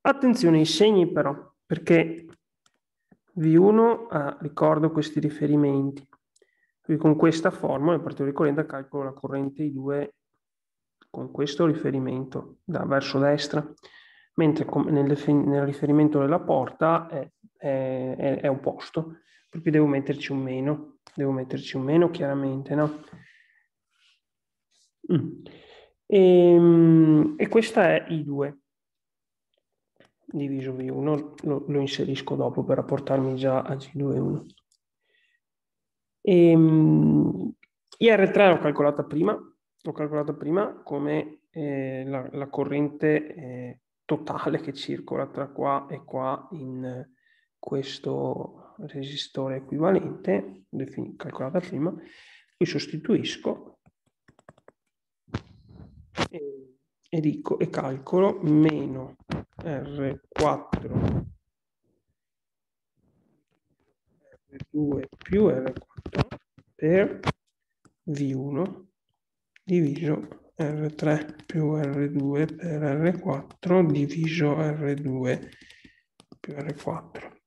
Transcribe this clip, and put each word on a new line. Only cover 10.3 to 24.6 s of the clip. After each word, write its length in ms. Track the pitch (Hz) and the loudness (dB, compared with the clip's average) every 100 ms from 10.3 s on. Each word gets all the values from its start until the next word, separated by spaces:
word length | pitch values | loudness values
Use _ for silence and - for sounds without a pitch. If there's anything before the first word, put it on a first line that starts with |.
| _ _ _ _ _ _ _ _ | _ _ _ _ _ _ _ _
con 200 | - 131 | -14 -12
questo 340 | - 143 143 170 | -6 -6 0 0
riferimento 960 | 143 139 135 127 127 135 147 - - | 2 -2 -4 -4 -6 -8 -12 -14 -18
da 220 | - 165 - | -8 -6 0
verso 340 | 139 - 139 | -2 0 0
destra, 500 | 139 147 - 151 147 - - - _ _ _ - | 2 0 -2 -4 -6 -16 -20 -20 _ _ _ 0
mentre 280 | 160 - | 2 2
com-, 240 | - 147 - | -2 -2 0
nel 200 | 147 139 | 2 2
defi-, 260 | 143 - | 0 2
nel 320 | 143 143 143 143 | 2 2 0 0
riferimento 540 | 139 147 147 151 151 | -2 2 4 4 4
della 200 | 139 170 | 2 0
porta 680 | - 151 120 - 156 165 165 | 0 0 -2 0 2 2 -2
è, 200 | 156 - _ _ _ | -10 -12 _ _ _
è, 580 | 147 135 131 131 127 - | -4 -4 -4 -4 -6 -4
è, 220 | 139 131 | -2 -2
è 100 | 143 | -2
opposto, 680 | 135 - - - 160 160 165 _ _ _ | -2 -4 -6 -8 -8 -8 -14 _ _ _
per 120 | 165 | -4
cui 80 | 165 | 0
devo 160 | 151 147 | 2 4
metterci 460 | 139 135 143 - | 2 -2 -6 -6
un 80 | 139 | -6
meno, 600 | 135 131 139 151 - _ - | -4 -4 -4 -4 -8 _ -16
devo 180 | - 139 | -4 -2
metterci 440 | 131 127 135 - 135 | -2 -6 -8 -8 -6
un 80 | |
meno 260 | 131 165 170 | 2 2 2
chiaramente, 640 | 170 143 139 135 135 135 | 0 -4 -2 -4 -6 -4
no? 280 | 143 151 - - - - _ _ _ _ _ _ _ _ _ _ _ _ _ | -2 -2 -4 -18 -20 -20 _ _ _ _ _ _ _ _ _ _ _ _ _